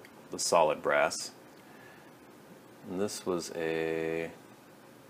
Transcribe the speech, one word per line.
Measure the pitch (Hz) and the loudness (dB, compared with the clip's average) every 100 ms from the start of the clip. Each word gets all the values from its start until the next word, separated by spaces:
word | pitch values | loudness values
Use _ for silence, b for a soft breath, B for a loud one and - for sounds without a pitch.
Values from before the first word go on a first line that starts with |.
| - - - | -10 -20 -10
the | 90 | -4
solid | - 87 78 73 | 4 6 6 4
brass. | 73 71 78 - - - - B B B B B B B - - - - - - - | 2 4 4 0 -8 -12 -20 B B B B B B B -20 -20 -20 -20 -20 -18 -8
And | 92 | -4
this | 104 - | -2 -2
was | - 87 80 | -2 -2 -2
a, | 85 80 80 80 80 80 82 82 - - - - - - - - | -4 -2 0 0 0 -2 -2 -4 -8 -18 -20 -20 -20 -20 -20 -20